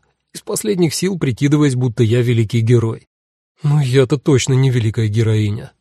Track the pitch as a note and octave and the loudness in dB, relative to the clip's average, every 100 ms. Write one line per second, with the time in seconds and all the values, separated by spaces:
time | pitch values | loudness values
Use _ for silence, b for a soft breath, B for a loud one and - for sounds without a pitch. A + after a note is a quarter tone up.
0 | _ _ _ - - G#3 A3 F#3+ E3+ - | _ _ _ -20 -10 -8 -4 0 0 0
1 | F3+ F#3 C#3+ A#2 C#3+ D3+ D3 B2 B2+ A2 | -4 -2 -4 -2 0 2 2 0 -2 0
2 | A#2 B2 A#2+ A#2 A2 A#2 A2+ A#2+ A2+ - | 0 2 2 0 0 0 2 2 2 -6
3 | _ _ _ _ _ _ D3 D3 C3+ C3 | _ _ _ _ _ _ -2 0 2 2
4 | B2+ D3 - C3+ - C3 C3+ B2 A2+ G#2+ | 2 0 2 0 2 0 2 0 -2 -2
5 | A2 G#2+ A2 G#2+ G#2+ G#2+ - _ | -2 0 0 0 -2 -4 -12 _